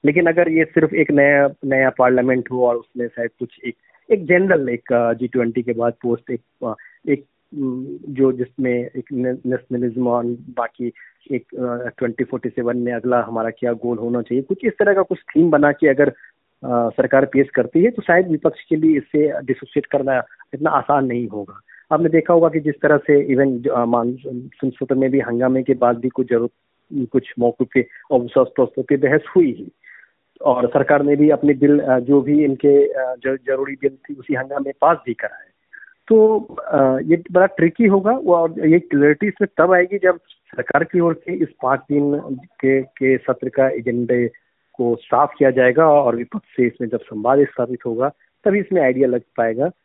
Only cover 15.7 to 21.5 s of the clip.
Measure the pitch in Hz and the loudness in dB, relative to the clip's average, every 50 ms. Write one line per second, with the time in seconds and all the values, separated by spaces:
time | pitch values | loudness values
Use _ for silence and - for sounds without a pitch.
15.7 | 143 - - 147 135 135 147 139 - _ - _ _ _ _ _ _ _ - 131 | 2 2 2 2 4 4 2 0 0 _ -20 _ _ _ _ _ _ _ -8 -4
16.7 | 123 120 120 113 110 - 131 131 139 135 139 139 - 135 139 135 - 131 120 120 | -2 0 0 -2 0 -2 0 2 2 2 2 2 2 0 0 2 0 -2 -2 0
17.7 | _ 160 180 240 240 220 - - 170 175 190 180 160 147 - 160 156 - - _ | _ 2 2 2 0 -2 -2 2 2 2 2 0 -2 -2 -2 -4 -4 -4 -6 _
18.7 | 165 156 156 160 156 139 - _ - 151 151 147 139 151 143 127 131 - - - | -2 0 2 2 2 2 -2 _ 0 0 0 0 -2 -6 -4 -6 -6 -6 -6 -6
19.7 | - 147 - - - 139 135 135 135 127 - _ - _ - _ - 139 147 160 | -4 -4 -4 -2 -2 -2 0 0 -2 -2 -4 _ -16 _ -18 _ -10 -4 -2 0
20.7 | 151 139 127 - 143 143 127 127 120 120 120 104 101 104 98 - | 0 0 0 2 0 0 0 -2 -2 -4 -6 -6 -8 -12 -12 -12